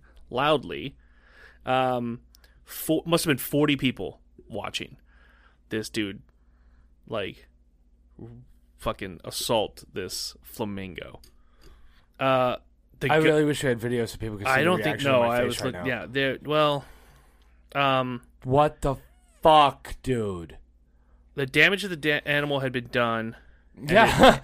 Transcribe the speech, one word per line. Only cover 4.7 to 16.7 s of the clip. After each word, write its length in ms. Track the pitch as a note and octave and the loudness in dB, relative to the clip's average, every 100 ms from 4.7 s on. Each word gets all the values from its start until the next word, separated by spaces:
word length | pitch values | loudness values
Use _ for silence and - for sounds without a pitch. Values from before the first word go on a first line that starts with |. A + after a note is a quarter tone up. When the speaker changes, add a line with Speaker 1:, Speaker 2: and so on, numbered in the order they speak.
| - - - _ _ - _ _ _ - | -10 -12 -18 _ _ -20 _ _ _ -10
Speaker 1:
this 180 | A2 G#2+ | -8 -6
dude, 340 | A#2 G#2 G#2+ - _ _ _ _ - - _ - | -6 -6 -8 -18 _ _ _ _ -20 -20 _ -10
like, 400 | A2 G2+ - - _ _ _ _ _ _ - A#2 A#2+ B2 - _ - | -8 -8 -10 -20 _ _ _ _ _ _ -20 -20 -20 -20 -20 _ -10
fucking 420 | - G#2+ G2 E2+ | -8 -8 -10 -12
assault 580 | - - - A#2 F#2+ - - | -12 -8 -2 0 -2 -8 -14
this 440 | - G2+ - - - | -10 -8 -8 -10 -14
flamingo. 800 | - - A2 G2 F#2+ E2+ - - - - _ _ - - - - _ - | -16 -8 -8 -8 -10 -12 -14 -18 -20 -20 _ _ -20 -20 -20 -20 _ -4
Uh, 360 | C3+ C3 B2+ - _ _ _ - | 0 2 2 -2 _ _ _ -6
the 120 | D3 | 2
Speaker 2:
I 60 | D#3 | 4
Speaker 1:
gu- 60 | |
Speaker 2:
really 200 | D#3+ D3+ | 6 4
wish 200 | D3 C#3+ | 4 2
I 40 | C#3 | 0
had 100 | A#2 | -2
video 260 | A#2+ B2 A2+ | -2 -2 -4
so 120 | - | -6
people 180 | A2 G#2+ | -10 -6
could 80 | A#2 | 0
see 60 | |
Speaker 1:
I 60 | C3+ | 2
Speaker 2:
the 60 | |
Speaker 1:
don't 120 | D#3+ F3+ | 2 0
think, 100 | - | -2
Speaker 2:
reaction 240 | A2 C#3 | -2 2
Speaker 1:
no, 120 | B2+ | 2
Speaker 2:
on 60 | A#2+ | 4
my 60 | |
Speaker 1:
I 40 | A#2+ | 2
Speaker 2:
face 60 | B2 | 0
Speaker 1:
was 140 | A#2+ | -2
Speaker 2:
right 40 | C3 | -6
Speaker 1:
look-, 80 | |
Speaker 2:
now. 100 | A#2+ C3 | -6 -6
Speaker 1:
yeah, 200 | A#2+ F2 | -6 -6
there, 300 | C3 C3+ B2 | -2 -2 -2
well, 400 | C#3 D3+ D3 | -2 2 2